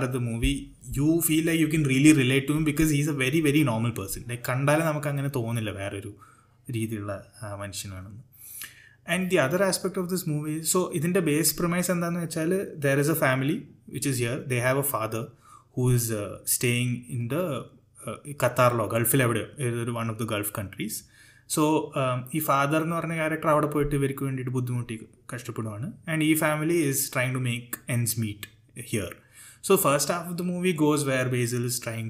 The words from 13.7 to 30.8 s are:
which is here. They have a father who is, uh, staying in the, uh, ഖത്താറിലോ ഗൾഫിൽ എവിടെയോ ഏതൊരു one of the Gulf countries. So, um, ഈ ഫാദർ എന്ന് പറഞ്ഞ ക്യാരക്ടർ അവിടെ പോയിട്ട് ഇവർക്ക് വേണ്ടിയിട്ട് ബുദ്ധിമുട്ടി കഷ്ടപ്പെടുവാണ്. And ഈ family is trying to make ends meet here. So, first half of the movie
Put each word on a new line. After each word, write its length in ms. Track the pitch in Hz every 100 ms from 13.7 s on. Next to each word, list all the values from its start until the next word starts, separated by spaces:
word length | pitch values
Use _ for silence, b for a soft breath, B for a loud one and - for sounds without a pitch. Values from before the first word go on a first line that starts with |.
| - -
which 140 | - 143
is 60 | 123
here. 160 | 117 143 139
They 100 | 120 127
have 120 | 135 143
a 20 | 110
father 260 | 110 113 117 - B B B
who 100 | 135 123 123
is, 80 | 117 107
uh, 80 | 98 98 - -
staying 340 | 123 120 123 120 - 127
in 40 | 117
the, 100 | 147 180 120 - - _ - 120
uh, 100 | 107 147 139
ഖത്താറിലോ 460 | 123 - 123 120 101 113
ഗൾഫിൽ 260 | 113 139 120
എവിടെയോ 200 | 110 - - 123
ഏതൊരു 260 | 120 117 117
one 80 | 113
of 40 | 107
the 60 | 110
Gulf 180 | 104 104 -
countries. 380 | 95 - 202 - - b b b b 165
So, 80 | 151 156 151 151
um, 180 | 131 127 127 156
ഈ 20 | 156
ഫാദർ 320 | 139 143 156 160
എന്ന് 100 | 165
പറഞ്ഞ 160 | 160 165
ക്യാരക്ടർ 300 | 156 156 160
അവിടെ 160 | 151 147
പോയിട്ട് 200 | 147 143 143
ഇവർക്ക് 240 | 135 135 135
വേണ്ടിയിട്ട് 260 | 131 127 127
ബുദ്ധിമുട്ടി 400 | 123 123 113 110 - _ -
കഷ്ടപ്പെടുവാണ്. 560 | 120 - 113 110 107 165 - -
And 80 | 156 156
ഈ 40 | 156
family 360 | 156 151 160 170 143
is 80 | 135 -
trying 180 | 131 127 131
to 40 | 123
make 200 | 120 120 - - 120
ends 180 | 113 -
meet 180 | 107 104 - - _ - -
here. 220 | 107 90 - B B B B -
So, 60 | 190 151
first 240 | 143 170
half 120 | 175 170
of 40 | 175
the 60 | 180
movie 240 | 180 180 156